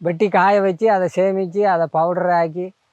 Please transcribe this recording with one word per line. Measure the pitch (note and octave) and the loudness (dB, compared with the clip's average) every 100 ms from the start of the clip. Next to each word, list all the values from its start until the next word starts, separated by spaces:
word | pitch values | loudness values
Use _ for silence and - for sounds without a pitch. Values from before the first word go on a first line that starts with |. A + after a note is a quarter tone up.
வெட்டி | E3+ E3+ G#3+ | -6 -2 0
காய | F#3 F#3+ G3+ | 2 2 2
வச்சு, | G3 F3 A3 | 0 0 0
அதை | G3 F3+ | 2 0
சேமிச்சு, | - F#3+ F#3+ F#3 F#3 | 0 0 0 -4 -2
அதை | G#3 E3+ D#3+ | 0 0 0
பவுடர் | D#3+ E3 F3+ F3+ | 0 0 0 0
ஆக்கி, | F3 E3+ E3 F#3 - _ | 0 0 -4 -10 -12 _